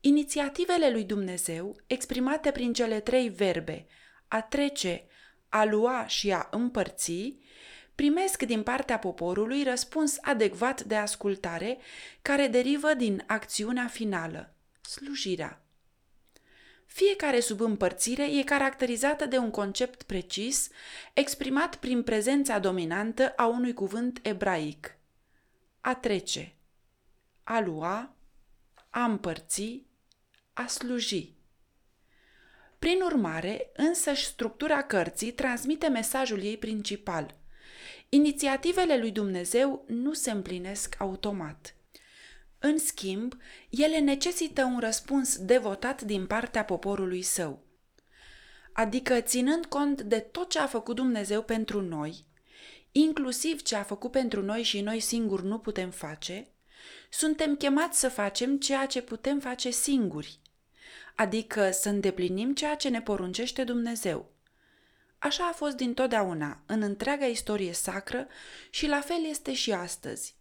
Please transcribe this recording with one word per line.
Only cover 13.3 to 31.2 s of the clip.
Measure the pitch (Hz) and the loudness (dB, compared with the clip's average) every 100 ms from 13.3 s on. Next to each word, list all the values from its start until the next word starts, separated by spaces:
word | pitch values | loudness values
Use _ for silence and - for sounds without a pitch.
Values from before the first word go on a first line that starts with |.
| 214 - - 214 247 240 | -4 -2 -4 -2 -2 -2
finală, | - 220 185 165 165 - _ _ _ | -4 -2 -2 -4 -8 -14 _ _ _
slujirea. | - - 277 277 196 175 151 - _ _ _ _ _ _ _ _ _ - - - _ | -14 -12 -8 -6 -4 -4 -6 -10 _ _ _ _ _ _ _ _ _ -20 -20 -20 _
Fiecare | - 392 403 294 247 | 2 4 4 2 2
subîmpărțire | 233 208 226 208 185 185 - 262 | 2 0 0 2 0 2 -2 0
e | 285 285 | 2 2
caracterizată | 269 277 269 262 254 233 277 294 294 | 2 2 2 2 0 2 0 2 0
de | 254 | 2
un | 233 | 0
concept | 214 196 196 247 - | -2 -2 0 -2 -4
precis, | - 190 170 - 226 277 - - - - - | -6 -6 -4 -4 -2 -2 -2 -8 -18 -16 -2
exprimat | - 277 - 262 269 339 - | 0 2 0 0 0 0 -2
prin | 254 247 | -2 0
prezența | 233 220 214 285 277 214 | 2 2 4 2 2 2
dominantă | 190 185 165 175 220 226 262 - | 2 2 0 -2 -2 2 0 4
a | 233 | 2
unui | 240 247 | 4 -2
cuvânt | 240 190 208 247 247 | -2 -4 -2 -4 -4
ebraic. | 214 196 202 175 151 147 - - _ _ _ _ _ _ _ _ | -4 0 0 0 -2 -8 -16 -18 _ _ _ _ _ _ _ _
A | - | -4
trece, | 247 240 202 - - 165 _ _ _ _ _ _ _ _ _ | -2 0 -2 -2 -6 -8 _ _ _ _ _ _ _ _ _
a | - 226 | -2 0
lua, | 196 156 165 202 254 _ - - _ _ _ _ _ | 0 -2 -4 -4 -6 _ -20 -20 _ _ _ _ _
a | 233 | -2
împărți, | 240 208 180 156 - - 208 247 - _ _ _ _ _ _ | 0 0 -2 -6 -6 -4 -4 -8 -16 _ _ _ _ _ _
a | - 240 | -8 -6
sluji. | - 247 247 - 196 | -4 -2 -2 0 -2